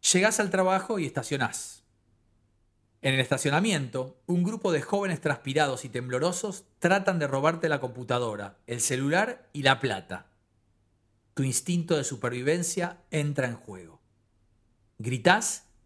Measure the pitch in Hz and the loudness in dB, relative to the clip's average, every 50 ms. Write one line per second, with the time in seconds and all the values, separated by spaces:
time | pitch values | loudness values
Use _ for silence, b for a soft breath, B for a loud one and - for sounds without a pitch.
0 | - - - 180 190 214 226 - 214 190 175 190 185 185 190 190 185 - 233 202 | 4 4 4 6 4 4 2 2 0 0 2 2 4 4 2 2 0 -2 -4 -2
1 | 165 131 - 147 120 - 147 135 127 110 - - - - - - _ _ _ _ | -2 -2 -4 -6 -4 -4 -2 -2 -2 -2 -4 -6 -10 -12 -14 -18 _ _ _ _
2 | _ _ _ _ _ _ _ _ _ _ _ _ _ _ _ _ _ _ _ _ | _ _ _ _ _ _ _ _ _ _ _ _ _ _ _ _ _ _ _ _
3 | - 135 131 135 131 - 143 123 - 147 139 160 196 226 202 151 135 123 113 131 | -2 0 2 2 2 2 0 0 0 2 2 2 2 2 0 0 -2 -4 -4 -6
4 | 127 131 - _ _ - 180 175 175 190 220 220 - 196 170 147 135 - - 202 | -6 -6 -10 _ _ -2 0 2 2 0 -2 -2 0 0 0 0 0 0 -2 -2
5 | 202 190 170 139 - 151 139 - - 135 135 151 151 139 131 120 - 131 107 123 | 0 -2 -4 -2 -2 -4 -4 -4 -4 -2 2 2 2 2 0 -4 -8 -8 -6 -6
6 | 120 127 123 127 147 175 180 180 - 208 185 - - _ _ _ - 170 185 196 | -6 -4 -4 0 0 0 -2 -2 -6 -6 -8 -8 -14 _ _ _ 2 4 4 4
7 | 190 202 185 170 151 139 131 135 135 156 165 165 165 165 151 139 135 123 117 123 | 2 2 0 2 0 0 0 2 2 2 2 2 0 0 0 0 -2 -6 -8 -8
8 | 127 - 127 123 123 113 107 104 101 98 95 _ _ - 120 120 113 - 135 127 | -4 -2 0 0 0 -2 -4 -6 -8 -12 -12 _ _ -8 -4 -2 0 0 0 0
9 | 135 139 156 180 208 247 247 - - _ _ 147 135 135 135 131 - 131 104 92 | 0 2 2 2 2 0 -2 -12 -16 _ _ 0 4 4 4 4 2 -2 -2 -2
10 | - - 92 90 - _ _ _ _ _ _ _ _ _ _ _ _ _ _ _ | -6 -10 -12 -12 -12 _ _ _ _ _ _ _ _ _ _ _ _ _ _ _
11 | _ _ _ _ _ _ _ - 139 135 123 - - - 175 170 165 165 170 151 | _ _ _ _ _ _ _ -2 -2 0 0 -2 -2 0 -2 -2 0 0 0 0
12 | 131 - 139 117 - 123 120 123 123 139 160 175 170 170 - - 175 175 - - | 0 -4 -6 -4 -4 -4 -4 -2 0 0 0 2 0 -2 -2 -2 -4 -4 -6 -12
13 | - _ - 156 147 147 143 - 131 123 117 113 - - 98 92 87 80 76 - | -16 _ -4 -2 -2 -2 -2 -2 -2 -2 -4 -6 -12 -16 -16 -16 -16 -18 -20 -20
14 | _ _ _ _ _ _ _ _ _ _ _ _ _ _ _ _ _ _ _ _ | _ _ _ _ _ _ _ _ _ _ _ _ _ _ _ _ _ _ _ _
15 | 107 117 123 127 110 - 180 214 233 - - - - _ _ _ _ | -6 -4 -4 2 6 6 6 6 4 -2 -4 -6 -10 _ _ _ _